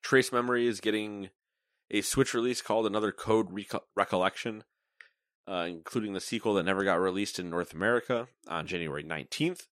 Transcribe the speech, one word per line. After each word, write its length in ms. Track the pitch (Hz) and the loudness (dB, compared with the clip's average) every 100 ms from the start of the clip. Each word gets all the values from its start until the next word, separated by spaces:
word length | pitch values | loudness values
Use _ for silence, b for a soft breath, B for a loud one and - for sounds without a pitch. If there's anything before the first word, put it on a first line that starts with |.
Trace 300 | - 135 127 | 6 4 6
Memory 340 | 123 123 123 120 | 0 2 2 2
is 140 | 101 | 0
getting 500 | 107 107 107 104 95 _ _ _ _ _ _ | 0 0 -2 -8 -10 _ _ _ _ _ _
a 100 | 104 | -2
Switch 340 | 95 - 131 | 0 2 2
release 280 | 120 120 120 | 2 0 -2
called 240 | - 110 110 | 0 2 2
Another 260 | 101 107 | 2 0
Code 380 | - - 113 98 | -2 2 4 4
Reco-, 300 | 95 101 104 - - | -4 -6 -8 -4 0
Recollection, 680 | 98 92 92 - 123 107 - _ B B B B _ _ - | 2 4 2 0 -8 -10 -16 _ B B B B _ _ -6
uh, 180 | 92 85 | -4 -2
including 440 | 85 80 123 107 | -6 -4 -4 -2
the 80 | 95 | -4
sequel 340 | - 117 113 | -4 -2 2
that 100 | 101 | 2
never 200 | 85 95 | 2 0
got 100 | 98 87 | 2 4
released 380 | 92 92 101 - | 2 0 -4 -4
in 120 | 90 | -4
North 220 | 85 85 | -4 -4
America 560 | 80 98 120 - 120 123 _ - | -2 2 2 0 -4 -4 _ -8
on 180 | 82 78 | -6 -4
January 360 | 90 80 73 | -6 -4 -6
nineteenth. 640 | 78 80 - - 160 180 - | -6 -8 -8 -4 -4 -4 -16